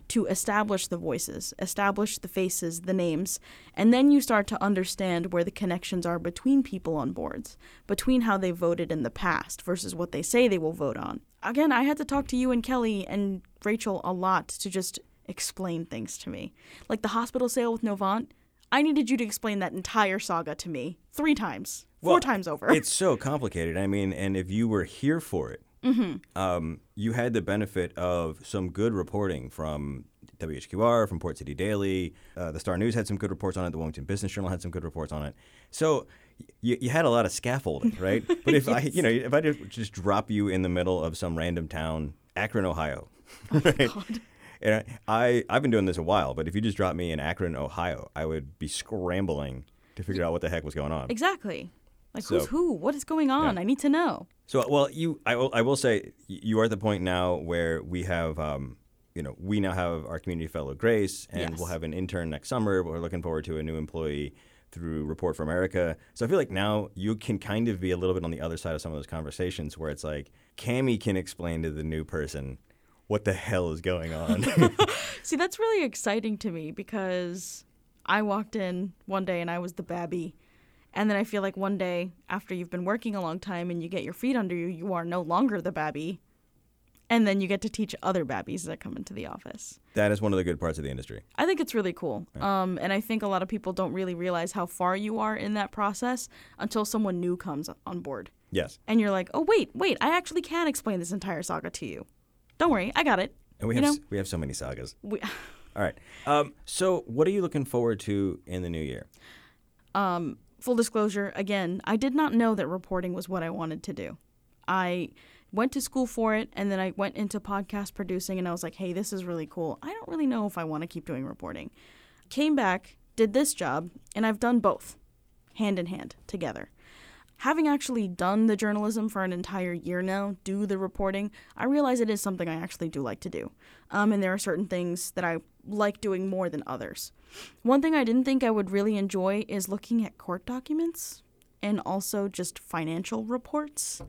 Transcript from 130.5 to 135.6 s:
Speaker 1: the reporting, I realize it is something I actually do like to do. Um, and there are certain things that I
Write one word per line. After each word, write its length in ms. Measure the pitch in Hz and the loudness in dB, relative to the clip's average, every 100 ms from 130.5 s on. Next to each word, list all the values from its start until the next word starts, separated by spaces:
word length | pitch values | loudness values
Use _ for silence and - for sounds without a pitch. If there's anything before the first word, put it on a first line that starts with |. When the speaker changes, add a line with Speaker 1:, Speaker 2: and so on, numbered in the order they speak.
| 202 208 | -2 -2
Speaker 1:
the 100 | 190 | -2
reporting, 540 | 190 - 196 196 208 - - - | -4 -2 -2 -2 -4 -8 -16 -4
I 80 | 254 | 2
realize 340 | 294 277 247 | 4 4 4
it 100 | 226 | 2
is 100 | 208 | 0
something 280 | 202 180 170 | -2 -2 -4
I 80 | 160 | -4
actually 280 | 170 - 165 | -6 -6 -6
do 120 | 143 | -4
like 200 | 123 - | -4 -6
to 100 | 185 | -8
do. 220 | 71 57 - - - - | -8 -8 -12 -20 -20 -4
Um, 200 | 202 208 | 2 2
and 80 | 202 | 4
there 100 | 190 | 2
are 40 | 196 | 0
certain 280 | 196 165 202 | -2 -2 -2
things 460 | 180 175 175 - | -2 -2 -4 -6
that 120 | - | -4
I 140 | 175 165 - _ | -2 -2 -6 _